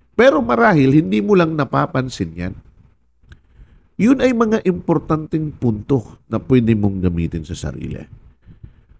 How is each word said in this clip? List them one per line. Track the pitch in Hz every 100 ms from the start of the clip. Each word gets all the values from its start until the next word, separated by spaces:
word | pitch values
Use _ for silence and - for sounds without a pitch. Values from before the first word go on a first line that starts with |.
| _ -
Pero | 254 294
marahil, | 233 233 226 165 135 147
hindi | 185 214
mo | 208 196
lang | 165
napapansin | 160 127 139 147 135 127 - 87
yan. | 85 90 - - _ _ _ _ _ _ - _ _ - _ _ -
Yun | 214 262
ay | 254
mga | 233 226 220
importanteng | 185 180 175 156 - 156 156 160 156
punto | - 123 107 - 135 - - -
na | 110
pwede | - 131 113
mong | 110 101 98
gamitin | 90 85 82 85
sa | 78
sarili. | 85 76 67 69 - - - - _ - - - _ _ _